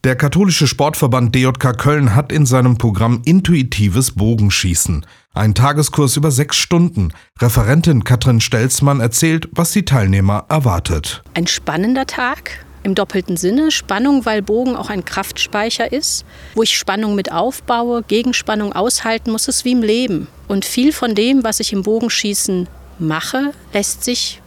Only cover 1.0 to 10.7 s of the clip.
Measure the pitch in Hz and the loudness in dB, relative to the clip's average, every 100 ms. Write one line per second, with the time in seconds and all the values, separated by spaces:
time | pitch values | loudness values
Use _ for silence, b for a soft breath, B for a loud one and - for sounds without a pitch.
1 | 139 127 120 127 127 127 127 117 139 151 | 0 2 2 2 2 2 -2 0 0 2
2 | 131 107 139 156 135 131 123 120 120 92 | 4 2 0 0 4 4 4 4 2 2
3 | 113 120 123 180 185 170 131 104 104 95 | 2 2 4 2 4 2 2 0 2 2
4 | 131 - 107 117 104 92 95 82 - 78 | 0 0 0 2 2 2 0 -2 -2 -4
5 | b b b - 107 101 135 147 147 - | b b b 0 2 4 2 2 0 2
6 | 139 147 156 127 147 - - 170 170 - | 0 2 0 2 0 -2 0 2 2 0
7 | 87 B B - 120 123 104 151 170 131 | -4 B B -2 2 2 2 4 4 2
8 | - 123 135 113 - 117 127 - 139 139 | 2 2 4 2 2 0 0 2 2 2
9 | 117 - 160 160 - - 170 208 190 131 | 0 2 2 0 -2 -2 0 0 2 2
10 | 95 98 98 104 - 156 127 | 4 4 2 0 0 0 2